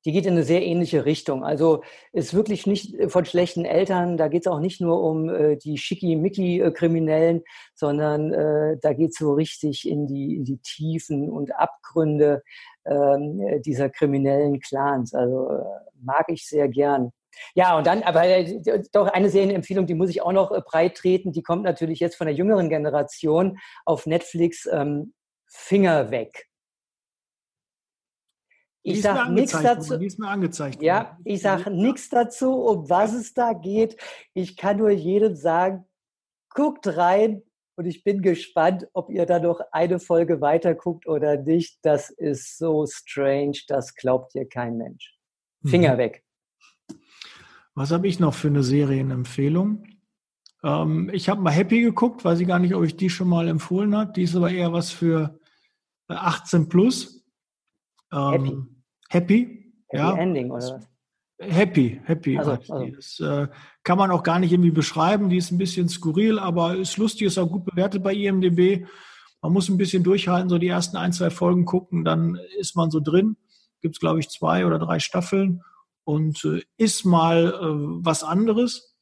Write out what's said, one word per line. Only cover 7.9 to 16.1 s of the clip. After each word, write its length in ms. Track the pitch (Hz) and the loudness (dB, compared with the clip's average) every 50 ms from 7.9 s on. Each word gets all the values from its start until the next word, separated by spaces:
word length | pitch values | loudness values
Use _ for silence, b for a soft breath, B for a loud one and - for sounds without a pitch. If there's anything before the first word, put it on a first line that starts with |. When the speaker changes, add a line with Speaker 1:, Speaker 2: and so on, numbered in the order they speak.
| 143 151 151 151 151 151 151 156 - | 0 0 0 0 0 0 -2 -2 0
Speaker 1:
äh, 440 | - 151 151 151 151 151 156 160 131 | 0 0 2 2 2 2 0 -2 0
da 120 | - 151 139 | 0 0 2
geht's 260 | 131 165 160 165 - | 2 0 0 0 -2
so 140 | 156 147 143 | 0 2 2
richtig 540 | 147 160 - - - - 151 139 - - | 2 0 -2 -4 -4 -4 -4 -4 -4 -4
in 200 | - 160 147 147 | -4 -2 -2 -2
die, 300 | 135 139 139 139 147 156 | -4 -4 -6 -4 -4 -4
in 60 | 170 131 | -4 -4
die 140 | 123 135 | -6 -6
Tiefen 720 | 127 _ - - - 151 160 160 160 - - 151 139 143 165 | -8 _ -16 -10 -6 -6 -4 -4 -6 -6 -4 -4 -4 -4 -4
und 260 | - 151 143 - - | -4 -6 -6 -6 -2
Abgründe, 840 | - 156 - - _ _ - - 170 160 151 151 147 151 147 143 139 B B B B B B B B _ | -2 -2 -2 -2 _ _ -4 0 0 2 2 2 4 4 4 2 0 B B B B B B B B _
ähm, 560 | 160 143 143 143 139 139 143 147 151 156 196 196 | -2 0 2 4 4 2 2 0 -4 -6 -4 -2
äh, 120 | 196 156 139 | -2 -2 -2
dieser 300 | 123 151 139 123 139 131 | -2 -4 -2 -2 -2 -4
kriminellen 680 | - - 160 143 139 139 135 139 139 143 147 143 143 135 | 0 0 0 0 2 2 2 2 2 2 2 0 0 -2
Clans. 540 | - - 143 135 139 143 139 131 120 117 - | -6 -6 -4 -2 0 0 0 -2 -4 -4 -2
Also, 360 | 127 123 123 127 131 131 135 | -2 0 0 0 -2 -2 -4
äh, 120 | 143 135 - 98 98 - - - _ 139 123 | -4 -6 -6 -8 -12 -14 -16 -20 _ _ -8
mag 220 | 127 | -2